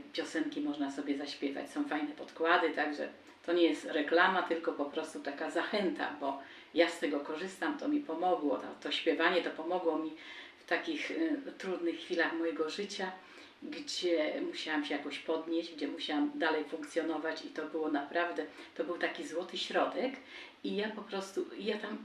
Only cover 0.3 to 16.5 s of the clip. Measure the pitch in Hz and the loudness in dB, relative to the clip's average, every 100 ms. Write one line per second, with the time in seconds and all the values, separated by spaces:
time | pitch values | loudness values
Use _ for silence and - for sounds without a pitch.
0.3 | 165 147 151 147 147 139 - 139 139 147 | 0 0 0 -2 0 -2 -2 -2 -2 -4
1.3 | - 139 139 139 151 143 156 147 - - | -2 -2 -2 -4 -2 0 0 -2 -4 -10
2.3 | - 165 175 160 143 151 147 - - - | 0 6 6 6 4 0 -2 -6 -8 -20
3.3 | - - 175 165 151 - 160 147 170 185 | -10 0 6 6 6 0 0 4 6 8
4.3 | 185 - 165 160 147 143 160 151 147 - | 6 2 0 0 0 -2 -2 -4 -6 -6
5.3 | - 156 170 - 214 185 - - - 139 | -4 -2 0 0 2 2 0 -2 -2 -4
6.3 | 135 - - - 160 170 - 156 143 - | -4 -8 -16 0 4 4 4 0 0 -2
7.3 | 156 190 - 160 147 147 147 - 160 180 | -4 -6 -2 -2 0 2 2 0 0 2
8.3 | 165 147 - - - 147 - 165 151 170 | 4 2 0 -2 -8 -4 0 2 4 6
9.3 | 180 156 151 165 180 165 156 160 - - | 4 2 -2 -2 2 2 2 -2 -8 -14
10.3 | - - - - 165 - - - 311 320 | -14 -16 -16 -2 0 0 -2 -2 0 0
11.3 | 277 - - 190 175 170 - - 170 151 | 0 -4 -6 -4 -2 -2 -2 -2 0 2
12.3 | 165 165 156 156 - 202 - 185 - - | 2 0 0 -2 -2 -4 -4 -4 -6 -14
13.3 | - - - - - - - 180 165 151 | -20 -20 -14 -10 -10 -6 -2 4 4 2
14.3 | - 175 - 160 151 147 143 147 - - | 0 -2 -4 -2 0 0 -2 -4 -4 -2
15.3 | 160 165 165 165 - 143 - - 147 143 | 0 0 0 -2 -4 -4 -4 0 2 2
16.3 | - 160 | 2 2